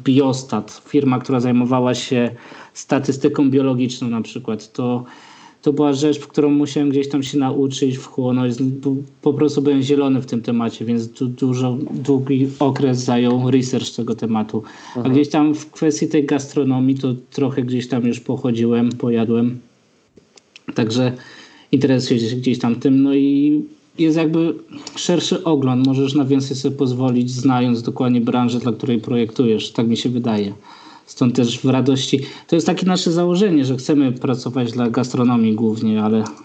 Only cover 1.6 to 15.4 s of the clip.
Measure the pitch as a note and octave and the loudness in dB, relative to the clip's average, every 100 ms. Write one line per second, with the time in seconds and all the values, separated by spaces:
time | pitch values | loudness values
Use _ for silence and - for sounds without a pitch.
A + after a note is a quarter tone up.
1.6 | B2 C3 B2 B2 - B2+ A#2 A#2 - - | 2 2 2 0 -2 0 -2 -4 -18 -20
2.6 | - - - C3+ C3+ C3+ D3 D3+ C#3 C3+ | -20 -12 -2 -2 0 0 0 2 2 4
3.6 | C3+ B2 B2 - A#2+ A#2 A2 A2+ - G#2+ | 2 0 -2 -2 -4 -4 -6 -8 -8 -8
4.6 | - - B2 B2 B2 - - - - _ | -8 -6 -2 -2 -6 -18 -20 -20 -20 _
5.6 | D3+ C#3+ D3 C3+ D3+ C#3+ - - D3 D3 | -2 2 2 2 0 0 -4 0 2 2
6.6 | C#3+ D3+ C#3+ C#3 C#3 C#3+ C3 C#3+ C3 C#3+ | 0 0 0 0 0 -2 -2 -2 0 0
7.6 | C3+ C3+ C3+ A#2+ - - B2+ B2+ B2+ A#2+ | -2 0 -2 -2 -8 -4 0 0 0 0
8.6 | C3 C3+ C#3 C3+ C#3 _ D3+ C3+ D3+ D3 | -2 -2 -4 -4 -6 _ -2 2 0 2
9.6 | C#3+ C#3 C3 C#3+ C#3 C3 - A#2 A2 A#2 | 2 2 2 2 2 0 -2 -4 -2 -2
10.6 | A2+ - A2+ A#2 A2+ - B2+ B2 C3 B2 | -2 -4 -2 -2 -4 -6 -6 -2 -2 0
11.6 | B2+ B2 - D3 C3 C3+ C3 C3+ C3+ - | 0 -2 -4 -4 0 0 2 0 0 0
12.6 | C#3+ C3+ C#3 B2 B2+ A#2+ B2 B2 B2+ C3 | 0 2 0 0 0 2 2 2 2 0
13.6 | - A#2+ - - A2+ A2 A2+ A2 G#2+ A2 | 0 -4 -4 -6 -6 -4 -2 -2 -2 -6
14.6 | - - - B2 A#2+ C3+ D3 D#3+ | -8 -16 -12 -4 2 2 4 4